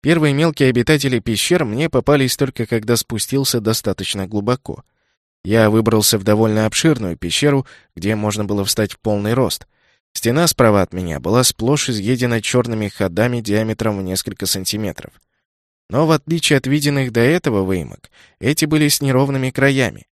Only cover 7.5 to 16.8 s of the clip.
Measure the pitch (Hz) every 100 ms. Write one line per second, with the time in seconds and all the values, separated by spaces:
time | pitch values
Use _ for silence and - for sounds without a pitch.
7.5 | 139 - - _ - 95 107 107 104 104
8.5 | 104 98 - 104 - 110 104 104 120 113
9.5 | - - _ _ _ _ - 117 135 170
10.5 | - 117 101 87 90 90 71 71 117 123
11.5 | - 113 147 - 110 98 127 123 117 -
12.5 | 127 120 110 104 - 95 87 120 120 110
13.5 | 104 110 107 110 101 92 95 - - 95
14.5 | 101 92 107 104 - - _ _ _ _
15.5 | _ _ _ _ 117 156 156 - 165 -
16.5 | 139 131 147